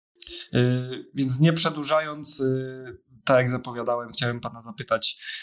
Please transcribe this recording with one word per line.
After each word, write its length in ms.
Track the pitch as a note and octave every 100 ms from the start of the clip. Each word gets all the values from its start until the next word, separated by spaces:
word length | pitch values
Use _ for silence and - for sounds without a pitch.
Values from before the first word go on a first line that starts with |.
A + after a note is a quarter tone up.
| _ - - - -
Y, 500 | A#2+ B2 B2+ B2+ B2+ -
więc 260 | C#3 C3 B2+
nie 120 | E3
przedłużając, 880 | E3 D#3+ D3+ D3 D#3 D#3 D3+ D3 -
y, 580 | C3 C3 C3 C3 C3 - _ A#2+
tak 120 | - B2+
jak 140 | B2
zapowiadałem, 580 | B2+ B2+ A#2+ A#2 A#2+ A#2
chciałem 320 | - A#2+ A#2+
pana 200 | A#2 A#2+
zapytać, 640 | A2+ G#2+ A#2+ A2+ - - - -